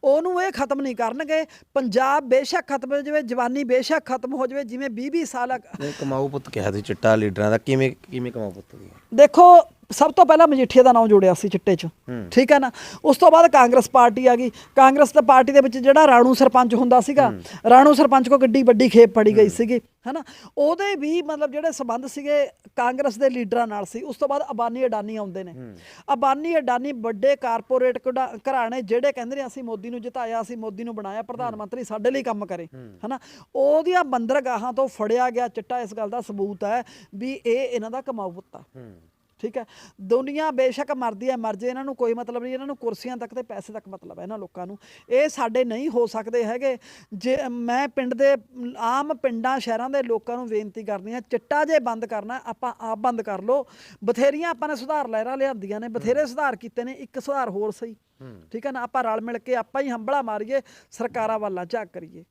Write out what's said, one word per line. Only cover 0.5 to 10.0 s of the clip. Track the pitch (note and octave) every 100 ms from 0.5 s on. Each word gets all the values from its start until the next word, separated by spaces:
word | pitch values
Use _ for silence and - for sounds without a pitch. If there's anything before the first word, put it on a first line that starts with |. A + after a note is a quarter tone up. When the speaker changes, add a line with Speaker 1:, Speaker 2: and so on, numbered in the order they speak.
Speaker 1:
ਖਤਮ | D4 C4 C#4
ਨਹੀਂ | C#4 A#3
ਕਰਨਗੇ। | A3+ B3 D#4 D#4 D#4 - _
ਪੰਜਾਬ | C#4 C4 G#3 C4 D4
ਬੇਸ਼ੱਕ | C4+ B3+ C#4+ F4+ E4
ਖਤਮ | C#4 C4
ਹੋ | C#4+
ਜਾਵੇ, | C#4+ D4+
ਜਵਾਨੀ | B3 A#3+ B3 C4
ਬੇਸ਼ੱਕ | C4 B3 B3+ D#4 -
ਖਤਮ | B3+ B3+
ਹੋ | C4+ C4
ਜਾਵੇ, | C#4
ਜਿਵੇਂ | B3+ B3 C#4
ਵੀਹ | A3 C4
ਵੀਹ | D#4+
ਸਾਲ | D#4 B3+ B3 B3+ - -
Speaker 2:
ਨਹੀਂ, | C#3+ C#3+
ਕਮਾਊ | C#3 C3+ C#3
ਪੁੱਤ | C#3 -
ਕਿਹਾ | A2 G2+
ਸੀ | G2+
ਚਿੱਟਾ | G2+ G2+ A#2
ਲੀਡਰਾਂ | A2 G#2+ F#2+ G#2+
ਦਾ, | A2+
ਕਿਵੇਂ, | - C3 C3+ B2+ _
ਕਿਵੇਂ | B2+ B2
ਕਮਾਊ | A#2+ G#2+
ਪੁੱਤ | F#2+ - -
ਦੀ? | - - _
Speaker 1:
ਦੇਖੋ, | A3+ C#4+ D#4 F4+ F4 - _ _
ਸਭ | -